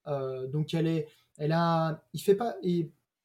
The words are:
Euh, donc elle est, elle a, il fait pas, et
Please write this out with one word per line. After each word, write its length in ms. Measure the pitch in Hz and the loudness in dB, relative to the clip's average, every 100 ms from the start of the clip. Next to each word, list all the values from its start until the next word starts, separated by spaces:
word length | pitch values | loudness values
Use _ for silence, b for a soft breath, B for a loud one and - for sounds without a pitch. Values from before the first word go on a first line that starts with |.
| 151 | -6
Euh, 400 | 139 131 131 131 | -4 -4 -6 -4
donc 260 | 151 151 | -4 0
elle 140 | 160 160 | 0 2
est, 200 | 165 151 b b - | 0 -2 b b -4
elle 140 | 151 | 0
a, 500 | 165 170 165 160 156 _ | 2 2 2 0 -4 _
il 60 | 156 | -4
fait 140 | - 196 | 2 2
pas, 200 | 240 - | 2 -4
et 280 | 180 175 160 - _ _ | -2 0 -2 -8 _ _